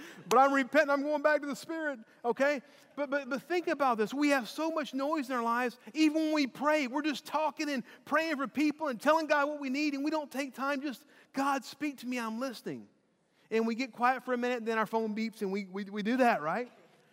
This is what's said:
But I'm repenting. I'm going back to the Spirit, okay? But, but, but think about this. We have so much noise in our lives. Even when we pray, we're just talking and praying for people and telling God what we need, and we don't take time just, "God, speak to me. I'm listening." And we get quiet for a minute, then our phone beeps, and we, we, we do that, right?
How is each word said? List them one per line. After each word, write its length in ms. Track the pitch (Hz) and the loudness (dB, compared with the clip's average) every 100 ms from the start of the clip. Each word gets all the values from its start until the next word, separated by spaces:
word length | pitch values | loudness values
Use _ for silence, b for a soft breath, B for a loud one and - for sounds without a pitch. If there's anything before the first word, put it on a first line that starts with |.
| 294 B 170 | -18 B 4
But 100 | 226 | 6
I'm 140 | 277 | 8
repenting. 380 | 277 254 285 294 | 6 4 4 4
I'm 120 | 285 | 2
going 200 | 285 302 | 0 2
back 180 | 294 294 | 4 2
to 60 | 285 | 0
the 80 | 254 | -8
Spirit, 420 | - 330 302 262 220 B | -6 -4 -4 -6 -10 B
okay? 380 | 240 233 277 285 - B B | -4 0 0 0 -6 B B
But, 160 | - 285 | -6 -2
but, 180 | 285 262 | -2 -2
but 140 | 262 | -6
think 240 | - 349 339 | -2 -2 -2
about 320 | 302 277 220 | 0 2 2
this. 160 | 208 | 0
We 140 | 269 294 | 0 2
have 200 | 277 208 | 2 0
so 220 | - 320 | -4 -4
much 240 | 320 269 | -2 -4
noise 340 | 262 277 320 247 | -4 -2 -2 -2
in 60 | |
our 80 | 254 | -2
lives. 340 | 233 233 247 - B | 0 0 -2 -4 B
Even 300 | 277 311 302 311 | 2 4 4 2
when 60 | |
we 140 | 311 269 | 2 0
pray, 400 | - 285 311 262 | 0 2 2 2
we're 160 | 269 | -2
just 240 | 302 254 - | -2 -4 -4
talking 420 | 294 311 - 302 | -2 -2 -2 -4
and 140 | 277 - B | -4 -6 B
praying 320 | - 294 320 277 | 0 0 2 -2
for 100 | 262 | -2
people 420 | - 302 294 311 | 0 0 0 -4
and 120 | 233 | -2
telling 260 | 269 311 302 | 2 4 4
God 220 | 294 285 | 2 2
what 120 | 294 | -2
we 80 | 277 | -4
need, 260 | 269 302 | -2 -2
and 100 | 277 | -2
we 60 | 294 | -2
don't 200 | 311 285 | -2 -4
take 240 | 254 277 | -6 -6
time 260 | 233 269 285 | -4 -4 -2
just, 240 | 285 226 - B B | -4 -8 -14 B B
"God, 320 | - 269 277 | -4 0 -2
speak 340 | - - 302 269 | -4 -6 -6 -6
to 80 | 240 | -6
me. 120 | 247 | -4
I'm 220 | 226 220 | -4 -4
listening." 460 | 262 220 - 131 101 _ _ _ _ b b | -6 -6 -8 -10 -10 _ _ _ _ b b
And 160 | 220 226 | 0 0
we 80 | |
get 180 | 226 262 | 0 -4
quiet 320 | 220 240 262 | 0 2 2
for 80 | - | 0
a 60 | 247 | -2
minute, 260 | 247 247 | 0 -2
then 140 | 220 226 | -2 0
our 80 | 220 | 0
phone 280 | 226 220 208 | 0 -2 -2
beeps, 260 | 220 - | -4 -4
and 80 | 202 | -4
we, 160 | 196 196 | -4 -4
we, 160 | 190 | -8
we 220 | 202 208 | -8 -4
do 140 | 202 254 | 0 4
that, 220 | 240 185 | 4 4
right? 300 | 151 190 247 - B B B | 0 -4 -6 -12 B B B